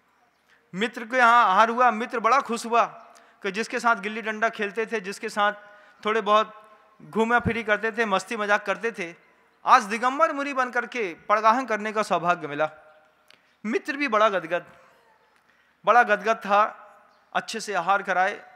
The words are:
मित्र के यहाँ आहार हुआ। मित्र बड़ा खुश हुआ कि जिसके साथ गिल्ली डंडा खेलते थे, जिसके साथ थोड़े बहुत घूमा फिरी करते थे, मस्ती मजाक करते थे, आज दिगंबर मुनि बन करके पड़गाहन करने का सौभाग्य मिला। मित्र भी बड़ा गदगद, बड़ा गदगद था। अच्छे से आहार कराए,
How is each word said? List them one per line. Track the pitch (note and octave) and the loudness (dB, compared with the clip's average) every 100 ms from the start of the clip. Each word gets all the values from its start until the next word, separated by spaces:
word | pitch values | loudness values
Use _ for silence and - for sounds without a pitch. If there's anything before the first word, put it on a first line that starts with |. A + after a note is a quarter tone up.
| _ _ _ _ _ _ _ | _ _ _ _ _ _ _
मित्र | F3+ A#3 B3 | -8 -6 -6
के | A3+ B3+ | -4 2
यहाँ | A#3 A#3+ G#3 | 6 6 6
आहार | F#3+ A3+ | 4 4
हुआ। | A#3 B3 | 4 2
मित्र | G#3+ A3+ A#3+ | 2 -4 -2
बड़ा | G#3+ C4+ | 2 2
खुश | C4 A3+ A#3 | 0 -6 0
हुआ | A#3 F3+ - - - _ _ | 0 0 -4 -20 -20 _ _
कि | G3 | -8
जिसके | F#3+ A3 B3 | -6 -6 -2
साथ | A#3 A3 | 0 -2
गिल्ली | G3+ A3 | -4 -8
डंडा | G#3+ G#3+ A3+ | -8 -4 -4
खेलते | A3+ G3+ A3 A3 | -2 -6 -6 -6
थे, | A3 | -6
जिसके | F#3 G3+ A3 | -8 -10 -8
साथ | G#3+ G3+ G#3 - - _ _ | -2 -2 -2 -12 -20 _ _
थोड़े | G#3 A3 | -2 0
बहुत | G#3 G#3+ G#3 - - _ _ _ | 2 2 2 -6 -20 _ _ _
घूमा | D#3 F#3+ A3+ A#3+ | -6 -2 2 2
फिरी | A#3+ A#3 | 0 -2
करते | G#3+ G3+ A3 | -2 -2 -2
थे, | G#3+ | -2
मस्ती | A3 F#3+ - A#3 | 0 -2 -2 -4
मजाक | G#3 G#3 G3+ | 0 0 -2
करते | F3+ A3+ | -6 -6
थे, | A3 E3+ E3+ _ _ _ _ | -8 -10 -14 _ _ _ _
आज | - B3 | 4 4
दिगंबर | G3 A3+ B3 C#4 E4 | 4 -2 -2 0 0
मुनि | C#4+ C#4+ | 0 -4
बन | C4 B3 | -4 -2
करके | B3 A#3 B3 F#3+ D#3+ - | -4 -4 -4 -6 -6 0
पड़गाहन | G#3+ A3 B3 A#3+ | 2 4 4 0
करने | G#3 G#3+ | -4 -2
का | G#3+ | -4
सौभाग्य | G3+ F3 E3+ F3 D3 | 0 0 0 -2 -2
मिला। | D3 D#3 - - _ _ _ _ _ _ _ | -2 -4 -4 -20 _ _ _ _ _ _ _
मित्र | G#3+ F#4 - C#4 | -6 -6 -4 -6
भी | C#4+ | 0
बड़ा | G#3+ G#3+ | 2 2
गदगद, | F#3 D#3+ F3 - - _ _ _ _ _ _ _ _ _ _ | 0 -2 -6 -6 -20 _ _ _ _ _ _ _ _ _ _
बड़ा | F#3 A#3 | 4 4
गदगद | G#3 G3+ G3+ A3 | 4 2 0 -4
था। | F#3+ G3+ G#3+ - - - _ _ _ | 0 2 2 -4 -20 -20 _ _ _
अच्छे | F#3 - A3 | -8 -6 -10
से | G#3 | -6
आहार | F#3+ E3+ G3 | -4 0 0
कराए, | F#3+ F3+ G3 G#3+ - | 0 0 0 -2 -14